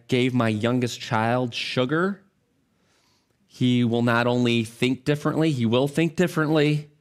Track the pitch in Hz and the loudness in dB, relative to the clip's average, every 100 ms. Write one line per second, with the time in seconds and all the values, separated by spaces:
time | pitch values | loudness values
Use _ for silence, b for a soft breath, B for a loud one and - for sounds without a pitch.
0 | - 127 127 123 113 107 117 127 120 - | -2 0 2 0 0 0 0 0 -2 -6
1 | - 110 113 127 127 - - 131 127 160 | -4 -2 0 0 -2 -6 -6 -2 -2 -2
2 | 190 196 _ _ _ _ _ _ _ _ | -2 -6 _ _ _ _ _ _ _ _
3 | _ _ _ _ _ - 127 123 120 120 | _ _ _ _ _ -2 0 2 2 2
4 | 123 117 120 123 120 117 110 - 127 127 | 2 2 2 2 2 2 -2 -2 -2 -2
5 | - 147 151 135 160 131 113 123 143 151 | -2 -2 0 0 0 0 0 2 0 0
6 | 165 160 175 165 151 156 147 151 - _ | -2 0 -2 0 0 2 2 0 -4 _